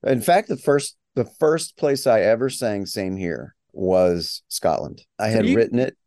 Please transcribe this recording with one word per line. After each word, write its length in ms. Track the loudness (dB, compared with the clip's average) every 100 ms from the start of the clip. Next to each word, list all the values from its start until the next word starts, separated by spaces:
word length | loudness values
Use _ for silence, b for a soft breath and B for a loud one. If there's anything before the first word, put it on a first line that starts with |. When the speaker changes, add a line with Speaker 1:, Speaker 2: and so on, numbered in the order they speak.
Speaker 1:
In 180 | 0 0
fact, 260 | 2 2 0
the 80 | -4
first, 400 | 2 0 0 _ _ -6
the 100 | -6
first 520 | _ 0 0 -4 _
place 280 | -2 0 2
I 160 | 4
ever 280 | 4 2 0
sang 360 | -4 -4 -4 -6
Same 320 | -6 -6 -4
Here 380 | -6 -6 -10 _ _
was 680 | -4 0 4 4 2 -4 -10 _
Scotland. 540 | -4 -2 -2 -4 -14 _ _
I 120 | -2
Speaker 2:
So 80 | 0
Speaker 1:
had 100 | 2
Speaker 2:
you 80 | 2
Speaker 1:
written 240 | 2 0
it. 180 | -2 _